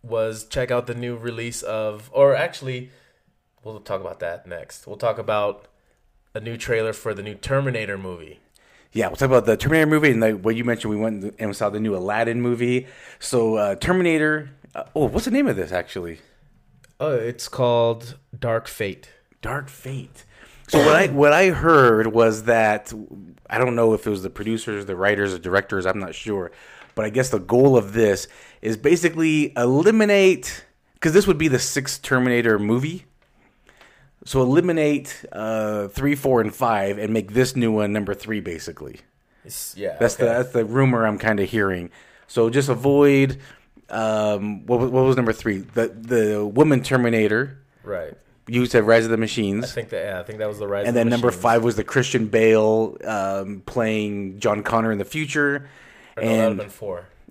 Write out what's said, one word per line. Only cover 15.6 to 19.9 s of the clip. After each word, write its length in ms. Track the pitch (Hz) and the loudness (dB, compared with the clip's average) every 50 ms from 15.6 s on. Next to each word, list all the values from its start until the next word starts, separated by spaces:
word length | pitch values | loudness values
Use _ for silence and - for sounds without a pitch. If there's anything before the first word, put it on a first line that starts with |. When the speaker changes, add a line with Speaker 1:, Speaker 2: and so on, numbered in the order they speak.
| 87 76 90 | -4 -4 -4
Speaker 2:
actually? 460 | 90 - - - 98 87 85 82 - _ _ _ _ _ _ _ _ _ _ _ _ _ _ _ | -6 -6 -6 -10 -10 -10 -10 -12 -14 _ _ _ _ _ _ _ _ _ _ _ _ _ _ _
Speaker 1:
Oh, 140 | _ 147 151 139 | _ -4 -2 -2
it's 360 | 120 110 120 123 - - - | -2 -4 -4 -8 -10 -14 -12
called 680 | - - 127 120 120 117 117 117 113 113 - - - - _ _ - - | -4 0 0 2 4 4 2 2 0 -2 -8 -16 -18 -20 _ _ -14 -8
Dark 300 | - 120 113 113 - - | -4 -2 -2 -4 -4 -8
Fate. 400 | - - 214 - 92 - - - _ _ _ _ _ _ | -8 -6 -6 -6 -6 -10 -18 -20 _ _ _ _ _ _
Speaker 2:
Dark 260 | - 110 127 143 143 | -10 -8 -8 -8 -10
Fate. 560 | 135 - - - 131 | -12 -20 -16 -14 -12